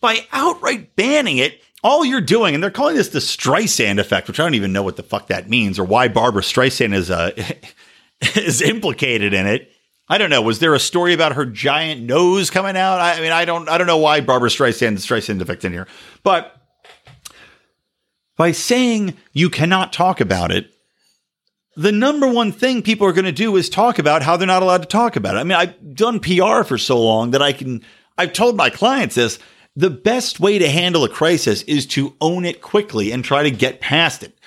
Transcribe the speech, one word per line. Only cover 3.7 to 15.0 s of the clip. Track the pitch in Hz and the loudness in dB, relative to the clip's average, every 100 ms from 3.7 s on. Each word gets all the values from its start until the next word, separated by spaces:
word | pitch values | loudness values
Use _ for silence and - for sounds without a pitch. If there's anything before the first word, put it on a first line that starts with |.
| - 107 101 | 0 0 0
effect, | 98 95 - | 0 -2 -2
which | 95 | -2
I | |
don't | 170 | 0
even | 127 98 | 0 0
know | 98 | -2
what | 98 - | -2 -6
the | |
fuck | - 104 - | -8 -8 -6
that | 92 92 | -6 -2
means | 120 104 92 | -2 -2 -2
or | |
why | 90 110 127 | 0 2 2
Barbra | 107 123 101 | 2 2 0
Streisand | - - 131 - 113 | 0 0 0 0 0
is, | 98 85 | 0 -2
uh, | 87 85 - 98 - - - | -2 -2 -4 -8 -10 -14 -20
<laughs> | _ _ _ _ - 220 | _ _ _ _ -4 -2
is | 170 123 | -2 0
implicated | 156 226 196 127 135 117 101 | 0 -2 -4 -4 -2 0 0
in | 95 98 | 0 0
it. | 113 - _ _ _ - | -2 -6 _ _ _ -4
I | 185 | -2
don't | 190 | 2
know. | 139 | 2
Was | 110 214 | 2 0
there | 165 | 2
a | 143 | 2
story | - 175 175 | 0 0 0
about | 165 160 | 2 0
her | 135 | 0
giant | 135 104 139 147 160 143 | -4 -4 -2 -2 -2 -6
nose | 117 143 180 190 175 | -2 2 2 2 0
coming | 185 196 185 | -2 -2 0
out? | 190 185 | 0 0
I, | 175 165 | 0 0
I | |
mean, | 160 | 0
I | 165 | 0
don't, | 170 170 156 | 0 -2 -2
I | 165 | 0
don't | 180 | 2
know | 160 | 4
why | 151 151 | 4 2
Barbra | 131 127 120 | 2 2 2
Streisand, | - 131 113 117 | 2 0 2 0
Streisand | 98 | 0